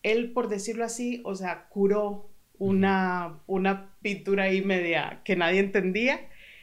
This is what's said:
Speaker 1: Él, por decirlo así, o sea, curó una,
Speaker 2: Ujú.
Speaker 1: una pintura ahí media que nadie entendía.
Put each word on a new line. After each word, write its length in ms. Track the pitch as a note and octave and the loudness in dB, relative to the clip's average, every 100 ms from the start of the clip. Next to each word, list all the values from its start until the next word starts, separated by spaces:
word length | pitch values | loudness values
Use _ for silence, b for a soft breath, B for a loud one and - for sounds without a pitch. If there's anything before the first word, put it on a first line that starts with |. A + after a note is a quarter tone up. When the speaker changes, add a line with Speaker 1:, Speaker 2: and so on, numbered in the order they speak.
Speaker 1:
Él, 300 | G#3 A3+ A#3+ | 2 0 0
por 160 | B3 A3+ | -4 -2
decirlo 360 | G3+ G3 A3+ | -4 -4 -4
así, 380 | A3+ A#3 A#3+ A#3+ | -6 -4 -6 -6
o 100 | - | -6
sea, 320 | F#3+ F#3 E3+ - | -6 -6 -8 -8
curó 640 | G3+ G3 G#3 G#3 G3+ - - _ _ | 2 4 4 0 -4 -10 -16 _ _
una, 680 | G3 F#3+ G3 F#3+ F#3 F3+ E3+ D#3+ - | 2 4 4 4 2 -2 -6 -12 -4
Speaker 2:
Ujú. 100 | F#3+ | 0
Speaker 1:
una 400 | F#3+ G3 - - | 0 0 -6 -8
pintura 440 | G#3 G3 G3 G3 | -6 -4 0 2
ahí 180 | F#3+ F#3+ | 4 2
media 600 | F#3+ F#3 E3+ D#3+ - - | 2 0 2 0 -2 -8
que 100 | - F3+ | -2 0
nadie 220 | E3+ F#3+ | 4 2
entendía. 600 | G3 G3+ F#3 F#3+ B3 D4+ B B B B | 2 0 0 0 0 -2 B B B B